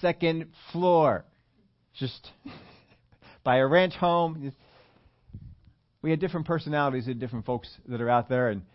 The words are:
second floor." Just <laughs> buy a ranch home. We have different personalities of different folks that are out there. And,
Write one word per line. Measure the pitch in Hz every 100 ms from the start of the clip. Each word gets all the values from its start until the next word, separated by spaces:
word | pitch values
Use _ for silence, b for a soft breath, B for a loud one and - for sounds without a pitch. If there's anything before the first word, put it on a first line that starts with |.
second | 175 170 170 165 160 - -
floor." | 170 180 170 151 98 - _ _ _ _ _ _
Just | - 131 - - _
<laughs> | - - - - _ _ _ _ - -
buy | - 127
a | 135
ranch | 170 185
home. | - 175 170 165 160 139 - b b b b b b _ - - - _ _ _ _
We | 156
have | 160
different | 185 175 156
personalities | 160 151 147 143 131 120
of | 120
different | 123 117 107
folks | 123 - - -
that | 120
are | 117
out | 120 117
there. | 127 123
And, | 101 92